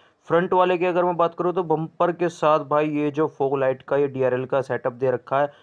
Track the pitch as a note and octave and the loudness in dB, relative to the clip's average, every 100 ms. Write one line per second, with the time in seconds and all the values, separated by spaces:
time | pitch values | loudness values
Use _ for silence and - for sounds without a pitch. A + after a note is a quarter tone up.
0 | _ _ - E3 F3+ F#3 F3+ F3+ F3+ F3 | _ _ -2 0 2 2 2 2 0 0
1 | F3+ E3+ E3+ E3+ F3 F3+ E3+ D#3 D#3+ - | 0 0 -2 0 -2 -2 0 -2 -2 -2
2 | F3 E3 F3 E3+ D#3 D3+ C#3 D3 D3+ D3 | -2 0 -4 0 2 2 2 0 0 -2
3 | D3 C#3+ D#3 - C3+ C#3 C3 C3 - C#3 | -2 0 -2 0 -2 0 0 -2 -2 0
4 | C#3+ C3 B2+ B2+ B2+ C#3 B2+ A#2 C3 A#2+ | 0 0 0 0 -2 -2 -2 -4 -4 -2
5 | C3 B2 - C3+ C#3+ - | -2 -2 -2 -2 -2 -6